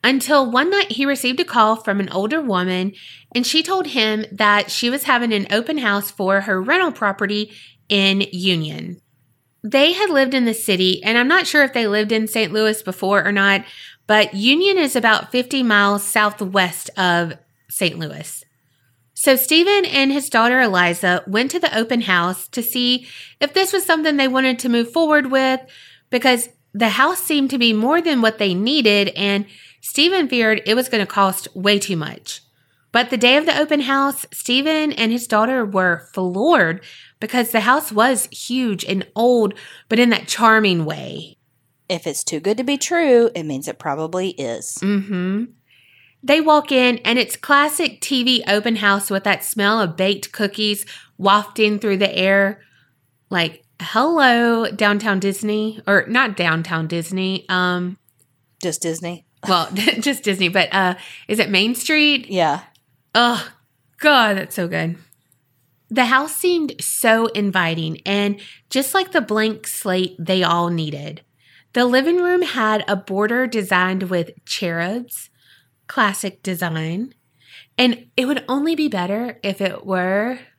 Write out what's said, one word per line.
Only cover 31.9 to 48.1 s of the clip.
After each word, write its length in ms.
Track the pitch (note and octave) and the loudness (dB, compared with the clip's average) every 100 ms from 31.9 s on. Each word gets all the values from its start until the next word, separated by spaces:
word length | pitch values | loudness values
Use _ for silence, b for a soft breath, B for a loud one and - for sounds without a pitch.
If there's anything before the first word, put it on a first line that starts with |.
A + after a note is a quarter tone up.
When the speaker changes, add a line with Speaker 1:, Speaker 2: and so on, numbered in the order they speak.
| E3+ | -4
Speaker 1:
much. 420 | D3+ - - - _ _ _ _ _ | -6 -12 -14 -16 _ _ _ _ _
But 180 | A#3 B3 | -2 0
the 60 | B3+ | 2
day 180 | A#3+ C#4 | 4 4
of 100 | E4 | 2
the 100 | D4 | 0
open 220 | D4+ D4 | 0 0
house, 440 | B3+ C4+ C#4 C#4 - | 0 0 0 -4 -12
Stephen 580 | - - B3+ D4 D#4 D4+ | -12 -2 0 0 0 -2
and 200 | - A3+ | -2 -2
his 140 | A#3+ A#3 | -2 0
daughter 360 | G#3+ A#3 C4 | 0 2 0
were 440 | G#3+ G3 F#3 E3+ - | 0 0 0 -2 -6
floored 680 | - F#3 F#3 C#4+ D#4 E3+ F3 B B B B | -6 -4 0 4 4 4 -2 B B B B
because 300 | A3 B3+ A#3+ | -4 -2 0
the 100 | A3 | 0
house 320 | G#3+ C4+ D4+ | 2 2 2
was 340 | G#3 A#3+ B3 - | 2 2 2 -4
huge 520 | - - B3 B3 G3 | -10 -6 -2 -2 -2
and 220 | - F#3+ - | -4 -4 -4
old, 400 | - A#3+ B3 G#3 B B B B | 0 2 4 2 B B B B
but 120 | A3+ | 2
in 100 | A#3+ | 4
that 160 | A3 - | 2 -2
charming 580 | - A3+ A3 G#3 F3 | 2 4 6 4 0
way. 520 | D#3 D3+ - - - _ _ _ _ _ - | -2 -6 -10 -12 -14 _ _ _ _ _ -8
Speaker 2:
If 160 | E3+ E3 | -6 -6
it's 180 | C#3 | -8
too 160 | - D#3 | -6 -4
good 160 | F3 A3 | -2 -2
to 80 | |
be 120 | B3+ C#4+ | -2 -2
true, 540 | - E4+ D#4 A#3+ A#3 | -2 0 4 6 4
it 100 | F#3 | 0
means 240 | D#3 C3+ D3+ | -6 -6 -8
it 100 | - | -8
probably 520 | D#3+ C#3+ D#3+ F3+ F#3 | -6 -4 -4 -4 -4
is. 460 | - C3 A#2 - - | -4 -6 -6 -10 -6
Speaker 1:
Mm-hmm. 640 | F#3+ G3+ G3 F3+ F#3 G3+ A#3+ _ b b b b b b | -2 -2 -2 -4 -4 -4 -6 _ b b b b b b
They 180 | C4 D4+ | 0 2
walk 320 | D#4 D4+ D4 | 4 4 4
in, 260 | C4 B3 A3+ | 2 2 2
and 200 | - A#3+ | 0 0
it's 180 | - - | -2 -6
classic 640 | - C#4+ D4 D4 E4 - | 2 2 4 0 -4 -4
T 220 | - | -4